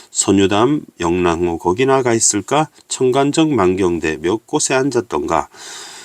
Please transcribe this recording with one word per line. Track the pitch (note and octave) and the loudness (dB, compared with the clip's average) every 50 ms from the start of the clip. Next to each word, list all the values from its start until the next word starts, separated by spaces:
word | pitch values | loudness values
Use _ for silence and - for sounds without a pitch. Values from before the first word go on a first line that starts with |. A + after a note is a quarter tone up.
| - - | -20 -10
선유담, | - - - - G2 G2 G2 F#2 G#2 G2+ A2+ C3 D3+ D3+ - - - - | -6 -2 2 2 4 4 4 4 2 2 2 2 0 -2 -4 -8 -10 -6
영랑호 | E2+ E2+ F2 F2+ F2+ F2+ E2 D#2+ F2 F2 E2+ E2 | -4 -2 0 0 0 0 0 0 0 -2 -2 -2
거기나 | - F2+ F2+ F#2 C3 C3 C3+ C3 B2+ | -2 -2 0 0 2 2 2 2 2
가 | B2 A#2 | 2 0
있을까? | A2+ A2 - - G#2 G2 - C3+ D3 D#3 - _ _ - - | 2 2 0 0 -2 -2 -2 0 0 0 -2 _ _ -16 -10
천간적 | - - C3 B2+ B2 C#3 C#3 C#3+ C#3+ - D#3+ D#3 | -4 -2 0 2 2 2 2 2 2 2 2 2
만경대 | D3 A2+ F#2+ F2+ F#2 F#2 G2 F2+ F2 E2 D#2 D#2+ D#2 D2+ | 2 2 2 2 2 2 0 0 0 0 -2 -4 -4 -2
몇 | D#2 F2 G#2 A2+ - | -2 -2 -2 -2 -4
곳에 | - - D3+ - - C#3+ | -4 -4 -2 -2 0 0
앉았던가? | C3 C3 C#3+ - A#2+ - - - D#2 - D#2 E2+ D#2 - - - - - - - - - - - - - | 0 0 0 0 -2 -2 -2 -4 -4 -2 -2 -2 -2 -2 -4 -8 -20 -18 -18 -16 -16 -18 -18 -20 -20 -20